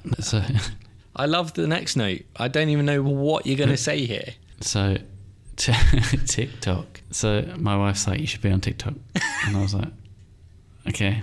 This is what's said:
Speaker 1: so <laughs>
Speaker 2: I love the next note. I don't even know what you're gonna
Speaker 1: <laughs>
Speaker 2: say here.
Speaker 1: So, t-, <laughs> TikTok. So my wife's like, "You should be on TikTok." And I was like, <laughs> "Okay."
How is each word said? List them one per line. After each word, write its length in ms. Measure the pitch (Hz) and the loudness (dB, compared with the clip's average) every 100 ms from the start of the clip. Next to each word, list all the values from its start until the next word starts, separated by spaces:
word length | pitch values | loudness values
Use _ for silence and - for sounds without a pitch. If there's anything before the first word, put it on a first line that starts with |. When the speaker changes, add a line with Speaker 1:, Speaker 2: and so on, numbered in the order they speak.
| - - | -6 -6
Speaker 1:
so 220 | 101 110 95 127 - - | -2 -2 2 0 -2 -8
<laughs> 360 | - - - - | -14 -20 -16 -4
Speaker 2:
I 100 | 143 | 0
love 280 | 165 165 | 0 -2
the 120 | 165 160 | -2 0
next 300 | 170 170 - | 0 -2 0
note. 240 | 104 92 - - | 0 -2 -8 -6
I 100 | 120 | -2
don't 200 | 151 156 | 0 2
even 160 | 147 143 | 2 2
know 160 | 143 | 2
what 440 | 139 139 143 156 - | 2 0 2 0 0
you're 100 | 135 | 2
gonna 200 | 139 135 | 2 2
Speaker 1:
<laughs> 140 | - | 0
Speaker 2:
say 140 | 151 | -2
here. 300 | 123 104 - - - - | -2 -4 -6 -14 -18 -10
Speaker 1:
So, 380 | - 104 98 98 - - - - - - | -4 0 2 0 -4 -18 -20 -20 -14 -4
t-, 160 | - | 2
<laughs> 540 | 117 - - 113 - - | 6 8 8 4 2 0
TikTok. 760 | - - - - 87 - - - | 0 -2 -4 -2 -2 -4 -14 -12
So 320 | - 110 104 170 180 | -4 0 0 0 -2
my 200 | 104 101 | 0 2
wife's 300 | 101 98 - | 2 0 0
like, 140 | 95 | -2
"You 60 | - | -2
should 160 | - | -2
be 80 | 101 | 2
on 100 | 95 | 2
TikTok." 340 | - - - - - - - - 101 | 0 -4 -6 -8 -6 -4 -4 -2 -2
And 100 | 101 | 0
I 40 | |
was 120 | 98 | 0
like, 140 | 98 - - - - - - | -2 -4 -8 -20 -20 -20 -20
<laughs> 520 | - - - - - | -20 -20 -20 -12 -6
"Okay." 340 | - 101 110 | -2 0 0